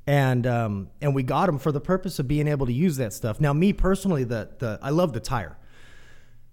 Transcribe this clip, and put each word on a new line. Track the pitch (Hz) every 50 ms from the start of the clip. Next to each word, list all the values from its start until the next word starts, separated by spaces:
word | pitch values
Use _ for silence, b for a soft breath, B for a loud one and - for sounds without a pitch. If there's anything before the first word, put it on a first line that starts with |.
| -
And, | 143 143 143 135 131 127 123 117
um, | 127 120 117 113 107 101 98 95 - - -
and | 151 143 135
we | 135
got | 127 127 135 151 196 185
'em | 147 135
for | - 160
the | 135 143
purpose | - - 185 190 190 190 -
of | - 139
being | 123 147 147 147
able | 151 147 135 139
to | 123 117
use | 131 180 185 143
that | 131 123 101 -
stuff. | - - 113 107 -
Now, | 151 143 143
me | 151 185 208 190
personally, | - - 185 196 190 - 196 170 135 123
the, | 113 123 110 92 - -
the, | - 131 113 101 -
I | - 139
love | 151 170 180 156 113
the | 113
tire. | - - 135 113 87 73 - - b b b b b b b b b b b b b b b b b b